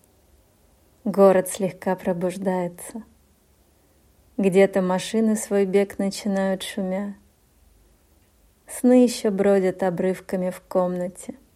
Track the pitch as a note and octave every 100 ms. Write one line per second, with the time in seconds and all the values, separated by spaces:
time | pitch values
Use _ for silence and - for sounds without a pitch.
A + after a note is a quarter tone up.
0 | _ _ _ _ _ _ _ _ _ _
1 | A3 F#3+ G3 F#3 F#3 - F#3+ - - F#3
2 | - F3 F3+ F3+ F#3+ F#3 F3 F3 - A3+
3 | - _ _ _ _ _ _ _ _ _
4 | _ _ _ - G3 F#3 G3 G3 F#3 F#3
5 | - A3 A3 G#3+ - G3+ G3 G3 G3+ -
6 | G3 - G#3+ G3 F#3+ F#3+ - - F#3 F#3
7 | G3+ G3+ _ _ _ _ _ _ _ _
8 | _ _ _ _ _ _ - - B3 B3+
9 | B3 A#3+ A3 F#3+ G3+ G3 F#3 F3+ F#3+ F3
10 | F#3 F#3 - F#3+ F3+ F3+ - F#3+ F3+ F3+
11 | F3+ - - - _